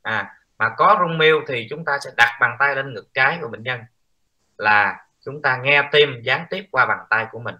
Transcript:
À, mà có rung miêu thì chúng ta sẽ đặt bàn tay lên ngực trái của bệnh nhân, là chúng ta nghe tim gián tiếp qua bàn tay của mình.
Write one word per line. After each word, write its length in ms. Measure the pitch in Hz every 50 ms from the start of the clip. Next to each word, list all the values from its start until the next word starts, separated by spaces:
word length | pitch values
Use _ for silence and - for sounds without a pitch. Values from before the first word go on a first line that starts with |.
À, 340 | _ 107 110 104 98 - - _ _ _ _
mà 120 | _ 110 113
có 280 | - - 156 185 208 269
rung 180 | - 165 165
miêu 240 | 160 156 156 156 151 139
thì 200 | - 131 117 113 113
chúng 160 | 147 151 165
ta 140 | 151 143 139
sẽ 120 | - 135 123
đặt 200 | - 117 117 - -
bàn 140 | 123 120 120 120
tay 160 | 139 143 139
lên 180 | 135 139 139 120
ngực 200 | 98 - _ _
trái 240 | 135 131 139 160 175
của 60 | 151
bệnh 160 | 117 113 - 110
nhân, 180 | 127 127 117 113 _ _ _ _ _ _ _ _ _ _ _ _ _ _
là 480 | - 104 104 107 104 101 98 - - - _ _ _ _
chúng 160 | - 135 151
ta 160 | 147 139 127
nghe 320 | 123 127 139 143 143 139 -
tim 300 | - 147 147 139 131 120 117
gián 220 | 127 131 147 170 -
tiếp 160 | 180 190 202 _
qua 140 | - 127 123
bàn 140 | 110 104 - - _
tay 180 | 110 110 110 104
của 80 | - 113
mình. 160 | 107 107 92 -